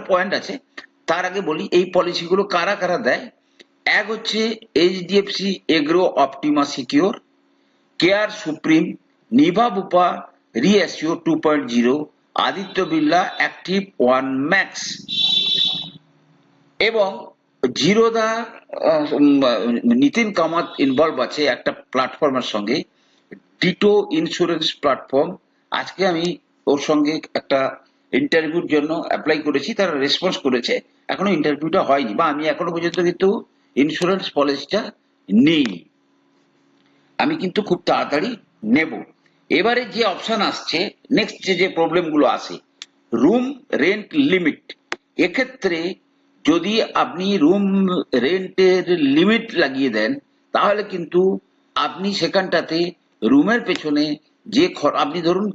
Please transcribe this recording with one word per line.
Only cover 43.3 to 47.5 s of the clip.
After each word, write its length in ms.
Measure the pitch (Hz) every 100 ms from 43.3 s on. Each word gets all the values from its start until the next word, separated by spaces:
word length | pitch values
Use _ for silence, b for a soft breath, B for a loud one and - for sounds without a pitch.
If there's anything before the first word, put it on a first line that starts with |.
| 240 254 285 -
রেন্ট 320 | - 160 214 -
লিমিট। 640 | 156 139 185 160 - _ - - - _ -
এক্ষেত্রে 800 | 175 - - - 190 170 170 - _ _ _ _ -
যদি 380 | 170 180 -
আপনি 540 | - - 123 147 190 196
রুম 500 | 147